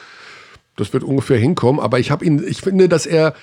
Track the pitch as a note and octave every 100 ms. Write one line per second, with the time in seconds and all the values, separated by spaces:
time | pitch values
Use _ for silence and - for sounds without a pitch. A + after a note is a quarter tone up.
0 | - - - - - - _ - G#2 C3
1 | - C3+ - A#2+ B2+ F3+ A#2+ D3 A2+ B2+
2 | - D3 E3+ D3 F3 - F#3+ F#3+ F3+ E3+
3 | - D#3+ D#3 -